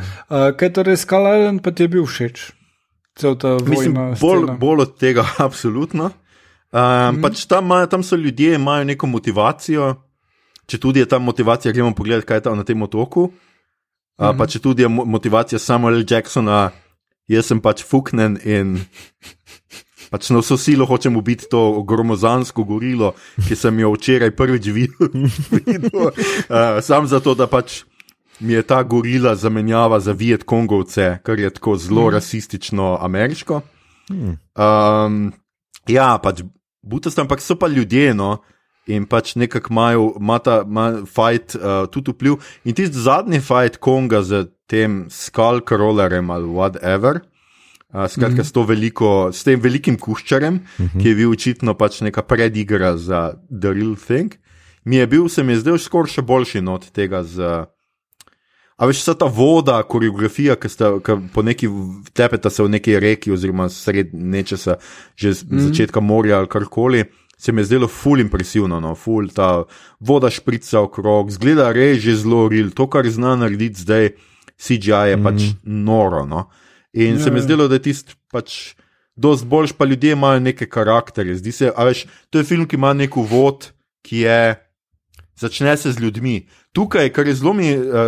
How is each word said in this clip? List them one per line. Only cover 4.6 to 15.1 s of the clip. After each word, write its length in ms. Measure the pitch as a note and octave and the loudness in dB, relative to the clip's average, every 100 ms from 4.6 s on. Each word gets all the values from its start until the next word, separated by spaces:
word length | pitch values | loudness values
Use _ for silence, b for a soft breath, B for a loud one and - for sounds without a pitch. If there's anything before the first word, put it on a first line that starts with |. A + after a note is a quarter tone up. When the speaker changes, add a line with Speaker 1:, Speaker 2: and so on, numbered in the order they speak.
| C3+ D#3 | 2 2
Speaker 2:
od 100 | C3+ - | 2 0
tega, 300 | C3 A#2+ A2 - | 0 2 0 0
<laughs> 20 | |
absolutno. 720 | C#3 - A2+ A2+ E3 - F3 - b b b b b | -2 -2 -4 -4 -4 -4 -6 -8 b b b b b
Um, 80 | A#2 B2 B2 B2 | -2 2 2 2
Speaker 1:
Mhm. 120 | D3+ | 0
Speaker 2:
pač 240 | F#3+ A3 - | -2 -4 0
tam 200 | F#3 F#3 | 0 2
imajo, 200 | F3+ F3 | 2 2
tam 140 | F#3 | -2
so 140 | F3+ E3+ | -2 -2
ljudje, 400 | D3 A#2+ D#3 D#3 | -2 0 2 2
imajo 280 | C#3 D3 C#3 | 0 -2 -2
neko 220 | C#3 C#3 | -4 -4
motivacijo, 880 | A#2 A#2 G2+ A2 - - D3+ C#3 C3 _ _ b b b b | -4 -2 0 0 -2 -4 -2 -2 -4 _ _ b b b b
četudi 360 | - A#2+ C3 C3+ | -12 -4 0 2
je 60 | A#2+ | 4
ta 140 | B2+ | 2
motivacija, 520 | B2 A#2 A2+ A#2+ A#2+ | 0 0 2 2 0
gremo 200 | A#2+ A#2+ | 0 0
pogledat, 320 | G#2+ G#2+ A#2 | 0 -2 -2
kaj 140 | - A2 | 0 -2
je 40 | |
tam 140 | A#2+ G#2 | -2 -4
na 80 | |
tem 160 | G2 A2 | -2 -4
otoku. 520 | G2+ G#2+ C3 F3 F3+ b b b b b _ _ _ _ | -2 -4 -2 0 -2 b b b b b _ _ _ _
A, 100 | G#2 | 0
Speaker 1:
Mhm. 80 | B2+ | 2
Speaker 2:
pa 100 | A2 | -2
četudi 340 | A2 C3+ B2 | 0 0 2
je 60 | A#2+ | 2
mo-, 180 | A#2 | 2
motivacija 540 | A#2 | -2